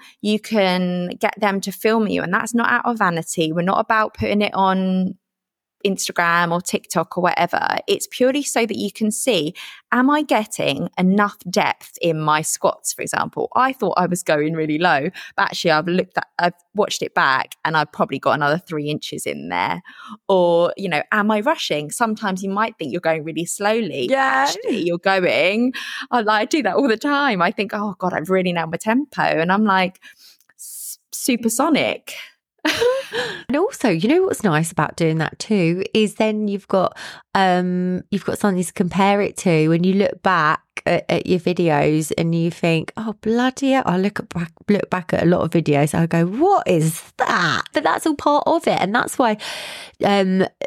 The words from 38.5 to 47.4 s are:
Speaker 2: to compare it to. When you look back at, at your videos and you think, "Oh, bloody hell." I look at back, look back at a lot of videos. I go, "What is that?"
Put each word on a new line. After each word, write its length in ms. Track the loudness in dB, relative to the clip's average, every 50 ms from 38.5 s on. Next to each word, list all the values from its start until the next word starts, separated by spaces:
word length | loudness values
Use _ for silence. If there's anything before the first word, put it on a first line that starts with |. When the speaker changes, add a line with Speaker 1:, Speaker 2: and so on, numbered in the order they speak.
| 2 0 -2
Speaker 2:
to 80 | -2
compare 480 | -2 -2 -2 0 2 2 4 4 4 2
it 160 | 0 -2 -2 -2
to. 300 | 0 2 4 4 4 4
When 160 | 4 4 4
you 80 | 4 4
look 260 | 4 2 0 0 -2
back 380 | 0 0 2 2 2 2 0 -2 _ _ -10 -4 -2
at, 180 | 0 0 0 0 0
at 180 | -2 0 0
your 120 | 0 0 0
videos 720 | 0 0 0 2 2 2 4 4 4 2 2 0 0 -2 -2 0
and 160 | 0 0 0
you 160 | 0 0 -2
think, 420 | -2 -2 0 0 0 0 -2 -4 -8
"Oh, 180 | -8 -8 -8 -8 _
bloody 520 | -2 0 0 2 0 0 -2 0 0 2
hell." 120 | 2 2 2
I 120 | 0 0 2
look 200 | 0 0 -2 -4
at 120 | -8 -6
back, 200 | -6 -8 -8 -8 -10 -6 0 0
look 220 | 0 0 0 -2
back 220 | -4 -6 -4 -2
at 100 | 0 2
a 40 | 4
lot 160 | 4 4 4
of 80 | 2 2
videos. 440 | 0 0 2 2 4 4 2 2 2
I 120 | 0 0
go, 200 | 2 2 2 0
"What 400 | 0 0 2 4 4 4 4 2
is 360 | 2 2 2 2 0 -2 -4 -10 -8 _ -2
that?" 440 | -2 0 0 0